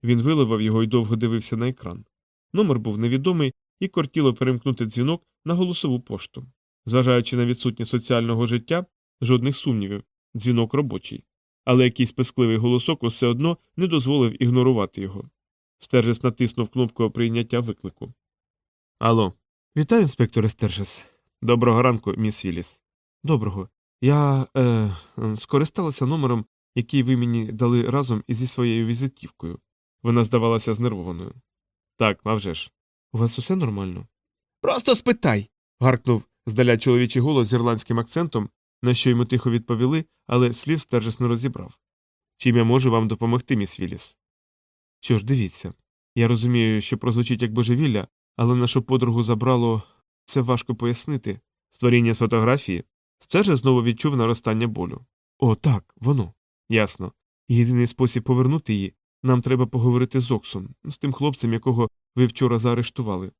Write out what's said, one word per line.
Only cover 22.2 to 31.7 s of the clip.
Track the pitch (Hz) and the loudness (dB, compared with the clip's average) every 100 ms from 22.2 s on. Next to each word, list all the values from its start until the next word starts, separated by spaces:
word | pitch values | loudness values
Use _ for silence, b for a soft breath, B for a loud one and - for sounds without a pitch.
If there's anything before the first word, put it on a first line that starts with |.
| 110 104 95 | -4 -4 -8
Вілліс». | 85 85 - _ _ _ _ | -8 -10 -18 _ _ _ _
«Доброго. | 143 147 104 95 92 _ _ _ | 0 0 0 -6 -12 _ _ _
Я, | 127 147 143 135 - 139 | 2 2 2 0 -2 0
е, | 123 113 107 92 B - 113 107 | 2 2 0 -4 B -8 -6 -6
скористалася | - 143 - - 170 139 131 | -2 0 0 -4 -6 -2 -2
номером, | 160 131 120 107 _ _ - | -2 0 -2 -4 _ _ -8
який | 117 143 | -2 0
ви | 123 127 | 2 0
мені | 120 117 110 | 0 -2 -4
дали | 110 120 120 110 | -2 0 2 0
разом | 135 127 110 - | -2 -2 -4 -4
зі | 117 127 | -6 -4
своєю | - 120 113 113 | -2 -2 0 -2
візитівкою». | 117 135 _ - _ 82 87 _ _ _ _ | -2 -6 _ -20 _ -14 -14 _ _ _ _
Вона | 117 120 | 0 2
здавалася | 110 120 113 113 - | 2 2 2 0 -2
знервованою. | 107 120 101 87 85 90 - _ _ _ | -2 -4 -4 -8 -10 -12 -16 _ _ _